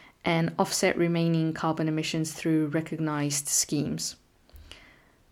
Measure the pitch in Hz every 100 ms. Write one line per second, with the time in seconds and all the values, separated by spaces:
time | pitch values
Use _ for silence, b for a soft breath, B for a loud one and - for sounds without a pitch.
0 | B B - 165 165 165 190 - 185 -
1 | 170 170 165 165 160 160 165 156 156 156
2 | 156 165 156 - 165 156 151 151 160 156
3 | 156 147 147 143 - - - 147 143 -
4 | - - _ _ _ B B B B B
5 | B B B